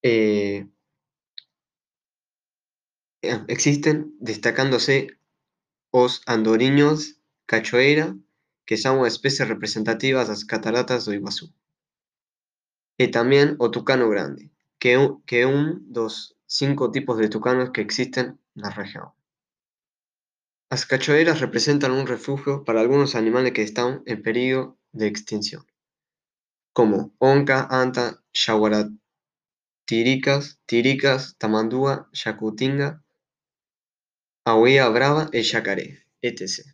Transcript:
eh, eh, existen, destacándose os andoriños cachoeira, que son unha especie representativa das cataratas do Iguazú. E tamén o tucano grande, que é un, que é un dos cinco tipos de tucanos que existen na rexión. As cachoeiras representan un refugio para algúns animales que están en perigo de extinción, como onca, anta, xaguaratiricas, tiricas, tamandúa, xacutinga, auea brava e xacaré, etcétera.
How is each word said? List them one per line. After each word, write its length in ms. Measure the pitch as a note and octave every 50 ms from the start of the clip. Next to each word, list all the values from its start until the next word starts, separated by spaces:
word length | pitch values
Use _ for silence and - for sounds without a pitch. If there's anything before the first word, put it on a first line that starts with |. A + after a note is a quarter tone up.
| -
eh, 640 | B2+ A#2 A2+ G#2+ G#2+ G#2 G#2 G2+ G2+ G2+ G2+ G2 - _ _ _ _ _ _ _ _ _ _ _ _ _ - _ _ _ _ _ _ _ _ _ _ _ _ _ _ _ _ _ _ _ _ _ _ _ _ _ _ _ _ _ _ _ _ _ _ _ _ -
eh, 200 | - A#2+ A2+ -
existen, 680 | - A#2 A#2 - D3+ C#3+ D3 D3 D#3 D3+ D3+ - - - -
destacándose 960 | A2+ A#2+ G#2+ F#2+ - A#2+ A2+ B2+ C3+ C3+ C3 A#2 - - C3+ C3+ - - - _ _ _ _ _ _ _ _ _ _ _ _ _ _ _
os 300 | - B2+ B2 B2 B2 - _
andoriños 920 | - A#2+ A2 A2 A2 A2+ A2+ B2+ C3+ C#3 C#3+ D3 D3 D#3 D3+ D3+ - - _ _ _ _ _ _
cachoeira, 680 | - - A2+ A2 - B2 A#2+ C3 C#3+ D3 D3+ D#3 F3 F#3+ F#3+ _ _ _ _ _ _ _ _ _
que 80 | - A2+
son 240 | G#2+ - C3 C3 C3+
unha 120 | B2+ A#2
especie 360 | - - - C#3 C#3 - C3+
representativa 760 | A2 A2+ A2 G#2+ G#2 - A2 G#2+ A2 A2+ A2 B2 C3+ C3+ C3 A#2+
das 200 | G#2+ G#2 G2+ G#2+
cataratas 640 | - A#2 G#2+ G2+ A2 A2 B2+ B2 B2 B2+ A#2+ A2
do 80 | G#2+ G2+
Iguazú. 360 | G2+ F#2+ G2 - - E2 D#2+ _ _ _ _ _ _ _ _ _ _ _ _ _ _ _ _ _ _ _ _ _ _ _ _ _ _ _ _ _
E 160 | _ B2+ -
tamén 480 | - A#2+ A#2 B2+ C3+ C#3+ C#3+ D3+ D3+ D3
o 80 | A#2+
tucano 400 | A2+ A2 A#2+ G#2+ - C3+ B2+ A#2+
grande, 480 | A2+ G#2 G2+ D#2+ C#2+ C#2+ C#2 - - _ _ _ _ _ _
que 160 | - B2+ B2
é 20 |
un, 220 | B2+ C#3 C3 - - _
que 160 | - B2 A#2+ B2
é 40 | C3
un 340 | C#3 C#3+ D3 D#3 F3 F#3 - -
dos 480 | A#2+ A#2 A2+ G#2+ - - - - _ _ _
cinco 400 | _ - - C#3+ C#3 C#3+ C#3 C3 A#2
tipos 300 | - C3+ - - A#2+ A2
de 80 | A2
tucanos 480 | G#2+ A2 A2 G#2+ B2 B2+ B2+ B2+ B2 -
que 80 | A#2 G#2
existen 560 | G#2 - - B2+ B2 - B2+ B2 - - _ _ _ _
na 160 | - G#2 G2+
rexión. 400 | G2 G#2 G2 - - - - - _ _ _ _ _ _ _ _ _ _ _ _ _ _ _ _ _ _ _ _ _ _ _ _ _ _ _ _ _ _ _ _
As 160 | C3+ C3+ -
cachoeiras 560 | - C3 B2+ - D3+ C#3+ D3+ D#3+ E3+ D#3+ - C3
representan 480 | A#2+ - A#2 - D3+ C#3+ C#3+ C#3+ C3
un 160 | B2+ C3+ C3+
refugio 560 | B2+ B2 A#2 - - C#3 C#3 - C#3+ C#3 C#3+ C#3+
para 160 | - A2+ A2+
algúns 320 | A2 A#2+ C3+ C#3+ C#3+ C3+ -
animales 380 | A#2+ A2 A2 A2+ B2+ C3 B2+
que 100 | A#2+ A2
están 400 | G#2+ G#2+ G#2+ - A#2+ B2 C3+ C#3 -
en 160 | - A#2 G#2+ G#2
perigo 560 | A2+ A2 A#2+ B2 C3 C3 C3 B2+ - _ _ _ _ _
de 160 | A2 G#2+ G#2
extinción, 560 | G#2 G#2+ - - A2 G#2+ G#2 - - - _ _ _ _ _ _ _ _ _ _ _ _ _ _ _ _ _ _ _ _ _ _ _
como 380 | - A#2+ A2 G2+ G2 G#2+ - _ _
onca, 480 | B2+ C3+ C#3 C#3+ C#3+ C#3 C3+ C3 C3 -
anta, 540 | C3 C3 B2+ B2+ B2+ B2+ A#2+ A#2 - _ _ _ _
xaguaratiricas, 2250 | - - - A2+ G#2+ G#2+ G#2+ G#2+ G#2+ G#2+ G#2+ G#2+ - _ _ _ _ _ _ _ _ _ _ _ _ _ _ _ _ _ - A#2+ A2+ A#2 B2 C3+ C3 C3 C#3 C#3 C#3+ C#3+ C#3+ - _ _
tiricas, 680 | - A#2 A#2 A#2 C3 C3+ C3 - C#3 C3 C3 C#3 - _
tamandúa, 720 | _ - G#2+ G#2+ A2 A2 A2+ A#2+ B2+ C3+ C#3 C#3 - - _ _
xacutinga, 880 | - - A2+ G#2+ G#2 A2 G#2+ G#2+ G#2+ C3 C3 C#3 C#3 C#3 D3 D#3 - _ _ _ _ _ _ _ _ _ _ _ _ _ _ _ _ _ _ _ _ _ _ _ _ _ _ _ _ _
auea 400 | A#2 A2+ A2 A#2 B2 C3+ C3+ C3 A#2
brava 400 | A2 A#2+ C3 C#3 D3 D#3 D#3 D3+ -
e 80 | B2 G#2+
xacaré, 640 | - - A2+ A2 G2 G2 F#2+ - - - - _ _ _ _ -
etcétera. 480 | A#2+ A2 - F#2 F#2+ - - - -